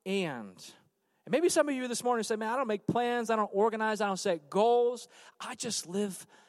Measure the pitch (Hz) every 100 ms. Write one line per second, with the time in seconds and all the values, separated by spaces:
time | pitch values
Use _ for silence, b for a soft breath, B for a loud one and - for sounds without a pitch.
0 | - 196 175 127 104 92 - - _ _
1 | _ _ - 247 339 330 294 262 254 240
2 | 240 240 208 220 220 247 254 208 - 233
3 | 240 240 220 220 208 196 220 220 220 208
4 | 208 190 202 170 143 190 226 240 240 247
5 | - B B B 196 233 247 - 160 185
6 | 208 180 - b